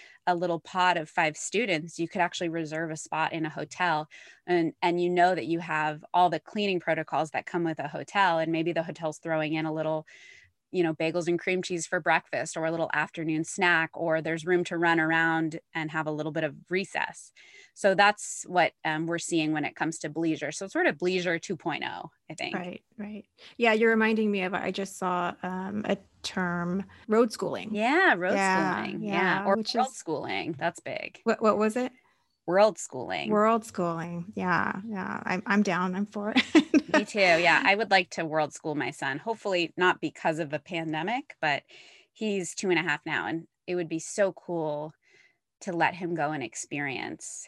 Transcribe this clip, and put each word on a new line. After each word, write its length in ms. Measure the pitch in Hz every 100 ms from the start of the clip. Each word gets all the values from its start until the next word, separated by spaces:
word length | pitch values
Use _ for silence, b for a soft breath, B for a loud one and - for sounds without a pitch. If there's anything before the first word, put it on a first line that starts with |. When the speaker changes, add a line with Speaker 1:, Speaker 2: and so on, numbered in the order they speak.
| B B -
Speaker 1:
a 80 |
little 240 | 175 175 165
pod 360 | - 185 180 170
of 140 | 156
five 260 | - 156 151
students, 640 | - 190 233 156 165 -
you 100 | 170
could 140 | 196
actually 260 | 175 - 175
reserve 420 | 165 151 156 165
a 60 | 156
spot 380 | - 156 160
in 100 | 165
a 60 | 156
hotel. 580 | 160 151 - 180 151 156 B B B -
And, 260 | 175 160 -
and 220 | 175 175
you 80 | 175
know 240 | 180 180
that 120 | 170 123
you 120 | 165
have 440 | 170 156 156 151 -
all 160 | 180 175
the 100 | 160
cleaning 400 | - 208 202 175
protocols 500 | 165 160 151 143 156
that 120 | -
come 180 | - 175
with 160 | 165 156
a 100 | 147
hotel. 500 | 156 143 202 190 165
And 140 | 160
maybe 200 | 160 165
the 100 | 165
hotel's 360 | 165 165 160 151
throwing 340 | 165 160 156
in 140 | 160 160
a 60 |
little, 340 | 156 156 156 B B B B B _ _
you 120 | 185
know, 120 | 165
bagels 340 | 156 160 175 170
and 100 | 170
cream 240 | - 185
cheese 240 | 180 175 -
for 140 | 180
breakfast 560 | 165 165 - 131 151 165
or 80 | 160
a 40 |
little 200 | 165 160
afternoon 520 | 151 156 170 160 156
snack, 460 | 160 - 180 165 160
or 260 | - 165 160
there's 260 | 160 160 160
room 180 | 180
to 140 | 175 170
run 220 | 170 165
around 600 | 160 165 165 160 160 160 -
and 160 | 165 156
have 160 | 160 156
a 60 |
little 200 | 151 156
bit 120 | 156
of 120 | 151 147 -
recess. 640 | 185 196 - - - - B B B B
So 200 | - 202
that's 500 | 190 202 208 - - -
what, 260 | 180 156 -
um, 220 | 156 156 165
we're 120 | 170
seeing 340 | - 165 156
when 120 | 156
it 120 | 143 -
comes 220 | 160 -
to 100 | 156
bleisure. 440 | 160 165 147 147
So 140 | - 196
sort 180 | 311 339
of 120 | 147
bleisure 420 | 180 185 175 165
two 160 | - 170
point 280 | 165 - -
oh, 240 | - - _ -
I 40 |
think. 300 | 160 - 180
Speaker 2:
Right, 180 | 180 - _ -
right. 300 | 208 208 - B B -
Yeah, 160 | 233
you're 160 | 220 226
reminding 400 | 226 220 220 214
me 120 | 202
of, 120 | 185
I 160 | 190 -
just 260 | 190 196 -
saw, 380 | 185 180 175 -
um, 420 | 180 185 190 214 -
a 120 | 202 - _
term, 640 | - 185 180 175 175 190 190 B -
road 220 | 220 233
schooling. 440 | - - 113 214
Speaker 1:
Yeah, 400 | 208 233 330 359
road 260 | 196 180 202
Speaker 2:
Yeah, 20 |
Speaker 1:
schooling. 640 | 190 190 190 175 214 202 208
Yeah, 340 | 185 185 190
Speaker 2:
yeah, 20 |
Speaker 1:
or 120 | 202 220
Speaker 2:
which 180 | 214
Speaker 1:
world 140 | 240 254
Speaker 2:
is 60 |
Speaker 1:
schooling. 580 | - 165 147 - 95 - 156
That's 220 | 165 -
big. 440 | 131 - - -
Speaker 2:
What, 180 | 226 214
what 160 | 214 202
was 180 | 214 247
it? 160 | 254 b b b b _ -
Speaker 1:
World 320 | 190 214 165
schooling. 640 | - 127 90 92 - 208
Speaker 2:
World 220 | 220 226
schooling. 680 | - - 175 165 170 170 180
Yeah, 460 | 196 185 165 - 196 220
yeah. 360 | 196 - -
I'm, 180 | - 185 -
I'm 160 | 202
down. 320 | 202 175 185
I'm 120 | 190 208
for 260 | 208 208
it. 80 | 262 -
<laughs> 300 | 330 - 302 -
Speaker 1:
Me 180 | 311
too. 140 | 208 208
Yeah, 420 | 185 165 170 156
I 100 | 185
would 160 | 202 208
like 200 | 190 180
to 140 | -
world 300 | 160 156 151
school 200 | - 160
my 160 | 147 131
son. 280 | - 139 143
Hopefully 540 | - 220 208 180 160 -
not 240 | 180 -
because 380 | 151 - 175 156
of 120 | 147
the 80 | 147
pandemic, 800 | - 170 160 156 185 254 - -
but 240 | 156 139 B B B B B
he's 420 | - 214 196 170
two 160 | - 196
and 80 | 170
a 40 |
half 220 | 175 147
now, 220 | 160 135 92
and 200 | 165 - _ -
it 80 |
would 140 | 180 165
be 100 | 160
so 340 | - - 196
cool 600 | - - 170 151 147 156 - b b b b _ _
to 100 | -
let 220 | 170 156
him 200 | 175 170
go 180 | 160 147
and 100 | 151
experience 1000 | 123 - - 147 143 127 - - - -